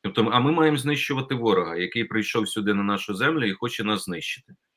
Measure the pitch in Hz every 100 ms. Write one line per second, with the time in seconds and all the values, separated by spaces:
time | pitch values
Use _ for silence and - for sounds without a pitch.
0 | 104 117 113 120 135 165 156 147 143 143
1 | - 131 131 123 113 92 82 85 90 117
2 | 110 110 104 117 104 107 101 101 101 101
3 | - 98 139 160 110 92 120 - 107 104
4 | - 85 - - - - _